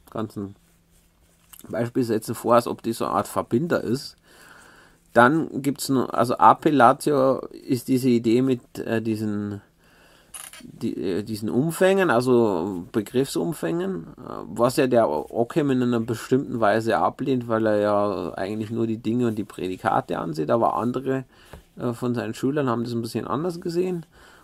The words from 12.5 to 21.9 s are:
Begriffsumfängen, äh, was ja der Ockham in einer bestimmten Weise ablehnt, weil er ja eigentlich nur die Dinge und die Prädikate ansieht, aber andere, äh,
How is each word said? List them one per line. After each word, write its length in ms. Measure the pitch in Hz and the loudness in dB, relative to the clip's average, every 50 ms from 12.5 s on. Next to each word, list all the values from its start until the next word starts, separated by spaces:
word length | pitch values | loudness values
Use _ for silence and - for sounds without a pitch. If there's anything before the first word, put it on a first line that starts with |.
| 98 82 80 101 98 87 87 - | 2 0 -2 -4 -4 -6 -8 -4
Begriffsumfängen, 1200 | - 117 101 - - 123 139 - - 165 165 170 160 - - 165 165 170 185 196 185 165 165 156 - - | -4 -4 -4 -2 -2 -2 -2 0 -2 -4 -4 -4 -4 -4 -4 -4 -4 -4 -4 -4 -6 -8 -10 -14 -18 -18
äh, 20 | - - - 52 50 | -16 -14 -12 -12 -12
was 300 | - 90 107 117 131 - | -8 0 2 2 2 4
ja 120 | - 139 127 | 2 2 4
der 200 | 127 117 110 80 | 4 4 4 4
Ockham 600 | 73 76 67 - - - 120 - - 170 147 143 | 0 -2 -6 -4 -2 -2 -2 0 0 0 0 2
in 120 | 131 127 | 0 0
einer 180 | 123 123 120 117 | 0 0 0 -2
bestimmten 580 | 113 120 117 110 - - 131 131 143 147 123 117 | -2 -2 -4 -6 0 0 0 0 0 -2 -2 0
Weise 380 | 113 101 104 113 113 113 104 | 2 2 2 2 2 2 2
ablehnt, 520 | 80 87 107 120 - 135 139 131 127 120 120 | 2 2 0 0 -2 -2 -2 -2 -2 -2 -2
weil 180 | 113 110 110 | 0 0 2
er 120 | 110 107 104 | 2 2 2
ja 560 | 104 104 104 101 104 104 98 90 90 80 - | 2 2 2 2 2 0 -2 -4 -6 -6 -6
eigentlich 360 | - 95 95 107 107 110 104 | -6 -6 -6 -6 -6 -6 -6
nur 160 | 113 117 113 | -4 -4 -2
die 120 | 113 113 110 | -2 -4 -4
Dinge 300 | - 110 113 123 123 117 | -4 -2 -2 0 0 0
und 80 | 107 | -2
die 80 | 107 98 | -4 -6
Prädikate 720 | - - - 85 92 92 - - - - 123 - - 85 - | -8 -8 -8 -6 -6 -6 -4 -2 0 0 0 -2 -2 -6 -6
ansieht, 320 | - - 156 156 156 147 | -6 -6 -6 -4 -2 0
aber 240 | 120 117 110 87 - | 2 2 2 2 0
andere, 500 | - 107 120 123 131 135 135 131 135 131 - _ - - - - - - _ _ - | 0 -2 -2 -4 -4 -4 -4 -4 -4 -6 -10 _ -20 -20 -20 -20 -20 -20 _ _ -8
äh, 140 | 131 123 | -6 -6